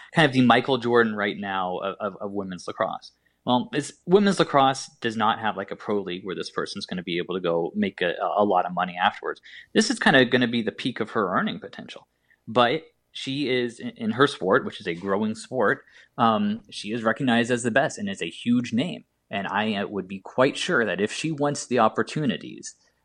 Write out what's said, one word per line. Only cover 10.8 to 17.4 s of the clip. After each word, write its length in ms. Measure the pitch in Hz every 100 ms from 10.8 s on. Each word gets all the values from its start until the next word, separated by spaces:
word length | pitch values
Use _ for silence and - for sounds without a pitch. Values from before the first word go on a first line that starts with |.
| - -
of 120 | 107
her 220 | 120 98
earning 240 | 98 208 -
potential. 480 | - - - - - _ _ _ -
But 360 | 113 120 156 - _ _
she 360 | - - 135 139
is, 320 | 127 123 113
in, 120 | 123 -
in 140 | 110
her 160 | 113 139
sport, 400 | - 90 107 104
which 140 | -
is 60 | 92
a 80 |
growing 400 | 85 95 98 107
sport, 500 | 107 - 127 104 135 - - - -
um, 420 | 117 110 104 110 -
she 220 | - 101
is 100 | 117
recognized 480 | 113 113 135 117